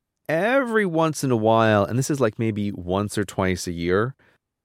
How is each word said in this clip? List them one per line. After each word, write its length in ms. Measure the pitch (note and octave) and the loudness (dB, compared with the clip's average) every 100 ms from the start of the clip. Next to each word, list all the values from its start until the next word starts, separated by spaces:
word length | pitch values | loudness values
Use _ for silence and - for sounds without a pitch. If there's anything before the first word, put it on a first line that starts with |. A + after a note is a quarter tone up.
| _ _ - | _ _ -6
every 580 | D#3+ G#3 C#4 A#3+ A3 G3 | -2 0 0 0 0 0
once 380 | D#3+ D#3+ D3 | 0 0 0
in 80 | C#3 | -2
a 40 | A#2 | 2
while, 480 | A2 A2+ A2 G#2+ | 4 4 6 4
and 140 | G2 A#2 | 2 -2
this 140 | C3 | -2
is, 80 | C#3 | 0
like, 180 | A#2 - | 0 0
maybe 340 | A2+ G2+ G#2 | -4 -2 -6
once 460 | - F2 F#2+ G#2 - | -6 -4 -2 -2 -4
or 60 | G2 | -4
twice 400 | - F#2 F2+ - | -2 -2 -2 -6
a 60 | |
year, 420 | E2 E2+ F#2+ A#2+ - _ _ _ _ | -4 0 0 0 -6 _ _ _ _